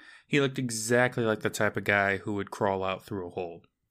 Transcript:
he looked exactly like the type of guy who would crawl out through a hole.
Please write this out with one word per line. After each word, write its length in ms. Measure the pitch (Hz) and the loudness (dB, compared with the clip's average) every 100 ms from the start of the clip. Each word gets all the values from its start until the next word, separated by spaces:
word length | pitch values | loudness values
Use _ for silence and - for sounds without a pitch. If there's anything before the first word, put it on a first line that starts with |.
| - - _ | -20 -20 _
he 120 | 147 | 2
looked 180 | 135 135 | 2 0
exactly 640 | 127 113 110 120 123 123 | -4 -4 2 4 4 2
like 160 | 113 107 | 0 0
the 100 | 107 | -2
type 260 | - 107 104 | 0 -2 0
of 60 | |
guy 360 | 98 101 98 95 | 2 2 4 0
who 160 | 107 | -2
would 180 | 101 98 | -6 -6
crawl 320 | - 104 95 | -2 0 0
out 200 | 95 92 | -2 -4
through 220 | - 101 87 | -6 -8 -6
a 40 | |
hole. 320 | 92 85 85 _ _ _ | -6 -8 -10 _ _ _